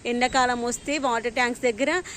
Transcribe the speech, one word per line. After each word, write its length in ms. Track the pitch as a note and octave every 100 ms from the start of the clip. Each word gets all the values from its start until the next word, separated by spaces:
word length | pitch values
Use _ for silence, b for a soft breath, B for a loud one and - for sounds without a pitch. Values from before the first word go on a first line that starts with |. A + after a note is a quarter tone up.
| A#3+
ఎండాకాలం 580 | A#3+ B3+ C4+ B3 A#3+
వస్తే 340 | A#3+ A#3+ - D4
వాటర్ 360 | C4 A#3 A#3
ట్యాంక్స్ 280 | A#3 A#3+ A#3+
దగ్గర 400 | B3+ G#3+ C#4 F4+ B